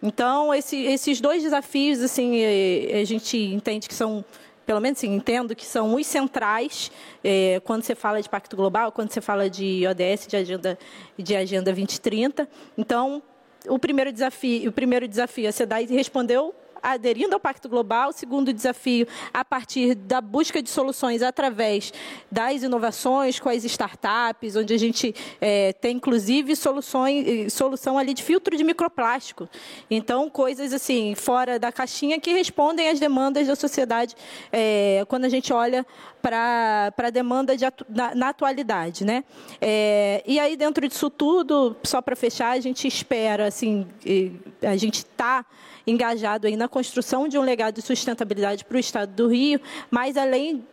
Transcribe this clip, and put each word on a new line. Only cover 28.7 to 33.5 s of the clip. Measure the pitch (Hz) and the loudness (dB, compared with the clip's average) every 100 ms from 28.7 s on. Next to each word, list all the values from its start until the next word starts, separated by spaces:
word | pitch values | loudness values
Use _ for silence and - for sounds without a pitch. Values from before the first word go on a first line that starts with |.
| 339 339 - 233 254 - - 170 - - - - | 2 -2 0 -2 -2 -6 -16 -16 -16 -18 -20 -4
Então, | 220 226 247 302 | -4 0 0 0
coisas, | - 262 254 277 | 0 0 0 -4
assim, | 269 - 254 214 | -4 0 0 0
fora | 208 - 247 254 240 | -2 0 2 2 -2
da | 240 | -4
caixinha | 240 254 - 285 320 | -4 -6 -2 -2 0
que | 330 | 2
respondem | 349 370 - 294 330 320 | 2 0 2 2 4 2
às | 311 | 2
demandas | 294 262 269 285 | 2 2 2 2
da | 277 | 2